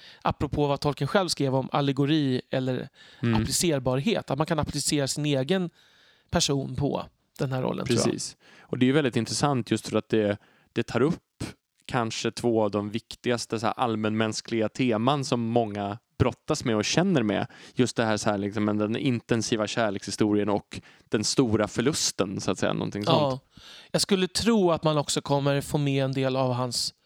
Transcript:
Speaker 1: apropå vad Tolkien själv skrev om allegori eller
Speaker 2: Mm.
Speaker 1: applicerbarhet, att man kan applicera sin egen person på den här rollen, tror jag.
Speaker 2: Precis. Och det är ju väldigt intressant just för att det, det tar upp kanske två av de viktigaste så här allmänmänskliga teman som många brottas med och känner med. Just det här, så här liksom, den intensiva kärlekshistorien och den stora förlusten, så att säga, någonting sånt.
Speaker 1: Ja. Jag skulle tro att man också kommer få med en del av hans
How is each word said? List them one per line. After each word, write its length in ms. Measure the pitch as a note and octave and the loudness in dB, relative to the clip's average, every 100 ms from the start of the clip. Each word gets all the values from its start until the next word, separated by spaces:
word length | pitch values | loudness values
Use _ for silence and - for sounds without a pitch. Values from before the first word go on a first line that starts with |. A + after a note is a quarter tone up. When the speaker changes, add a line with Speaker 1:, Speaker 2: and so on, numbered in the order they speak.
| - - | -20 -4
Speaker 1:
apropå 460 | - - D3 D3 C#3+ | -2 0 -2 0 0
vad 120 | C#3 | 2
Tolkien 260 | D3 C3+ C#3 | 0 0 0
själv 200 | G#3 F3 | 2 0
skrev 280 | - C3+ C3 | 0 0 0
om 140 | B2+ | 0
allegori 720 | D3 C#3 C3+ C#3 D#3+ C#3 B2+ - | 0 0 2 2 2 2 0 -2
eller 380 | C3 C3 B2 - - - - | -4 -2 -4 -8 -14 -20 -4
Speaker 2:
Mm. 180 | A#2+ A2 | 0 2
Speaker 1:
applicerbarhet, 880 | A2 C3 F3 C#3 B2+ C3 G#3 F#3+ - | 2 0 2 2 0 0 0 -2 0
att 60 | C3+ | -2
man 100 | D#3 | 0
kan 120 | D#3 | 0
applicera 480 | C#3+ D3 - D3 C3 | -2 -2 0 0 0
sin 180 | - D3 | -2 0
egen 440 | C3+ C3+ F#3+ F3 - _ _ _ _ _ | 0 2 0 -2 -8 _ _ _ _ _
person 460 | E3+ - C#3 C3 C3 | 0 0 0 -2 -4
på 300 | C#3 - - _ _ - | -2 -2 -6 _ _ -6
den 120 | C#3 | -4
här 100 | C3 | -2
rollen, 240 | C3 A#2+ B2 | -2 -2 0
tror 120 | A#2+ | 2
jag. 60 | - | 2
Speaker 2:
Precis. 320 | - - - - - | -2 -6 -14 -20 -20
Och 180 | - A#2+ | -8 2
det 80 | B2+ | 4
är 20 | |
ju 60 | |
väldigt 220 | D3 C3+ A#2 | 4 2 0
intressant 560 | A2 G#2+ D3 C3 - | -2 0 2 2 0
just 160 | A2 - | -2 0
för 100 | G#2+ | -2
att 120 | - | 2
det, 280 | A2 G#2 G2+ _ _ _ | 2 2 -2 _ _ _
det 100 | - | -6
tar 180 | - A#2 | -2 0
upp 420 | D3 F3 _ - - - _ _ - | 0 -2 _ -12 -12 -12 _ _ -6
kanske 460 | C3 A2+ - A2+ | -2 -2 -2 -4
två 320 | - A#2+ A2 | -2 0 2
av 80 | G#2 | 2
de 180 | G#2 G#2 | 0 -4
viktigaste 720 | A2+ - - A#2+ A#2 - A2+ | -6 -10 -6 -4 -2 -4 -4
så 60 | A2 | -2
här 80 | - | -2
allmänmänskliga 920 | B2 A2 G#2+ A2 A2 G#2 - A2+ G#2+ | -2 0 -2 0 -2 -4 -4 -2 -2
teman 560 | - B2+ G#2+ B2 D3 C3 | 0 0 2 2 0 0
som 160 | B2 | -2
många 560 | A2+ A#2+ A2 G2+ G2+ G#2 _ - | 0 0 0 -4 -6 -8 _ -2
brottas 460 | B2+ - - D#3 B2 | 0 0 -4 -2 0
med 100 | G#2+ | 0
och 100 | G#2 | 2
känner 380 | D#3 G3 D3+ | 0 2 2
med. 240 | G#2+ F#2+ - - - - | 2 -2 -4 -10 -6 0
Just 200 | A#2+ - | 0 0
det 80 | A2 | 0
här, 120 | G#2 | 0
så 120 | A2 | 0
här 80 | G#2 | 0
liksom, 280 | G2+ G#2+ G#2+ G#2 | -2 -2 0 0
den 180 | G#2+ A#2 | 0 0
intensiva 720 | C#3 A#2 - A#2+ - A2 G#2 | -2 -2 0 -2 0 0 0
kärlekshistorien 840 | - A2 G2 - - G#2+ G#2 G#2 | 0 -2 -2 -6 0 2 2 2
och 320 | G#2 - - - - _ | -2 -4 -14 -16 -20 _
den 140 | A2+ | -2
stora 440 | G2 - A#2+ G#2 G#2 | 0 0 2 2 0
förlusten, 760 | - A#2 G#2+ - - G2 G2+ | 0 -2 0 -2 -2 -4 -4
så 100 | A2 | -4
att 80 | - | -2
säga, 140 | G2 | -2
någonting 320 | G#2+ G#2+ G#2 G#2 | -2 -4 -4 2
sånt. 120 | E3 | 2
Speaker 1:
Ja. 200 | C#3+ C3 - - - - - | 2 -4 -12 -20 -20 -20 -6
Jag 100 | E3 | -4
skulle 260 | - F#3+ F#3 | 0 2 0
tro 440 | - G3 A3+ F3 | 0 2 4 4
att 120 | D#3 | 2
man 140 | D#3 D3+ | 2 2
också 240 | C#3 D3+ | 0 -2
kommer 400 | - C#3+ C#3+ C#3 | 0 2 2 0
få 160 | - D3+ | 0 0
med 260 | C#3+ C3+ C3+ | 0 0 0
en 60 | |
del 220 | C3+ C3 C3 | 0 0 0
av 180 | B2+ | 0
hans 400 | B2 B2+ - - - | 0 -2 -4 -4 -8